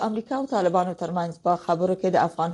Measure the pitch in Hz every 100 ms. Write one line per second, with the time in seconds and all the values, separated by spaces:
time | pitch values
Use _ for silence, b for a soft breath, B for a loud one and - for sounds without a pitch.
0 | 220 214 220 269 269 220 180 180 180 175
1 | 170 180 170 165 175 175 - 170 185 185
2 | 185 175 170 - 170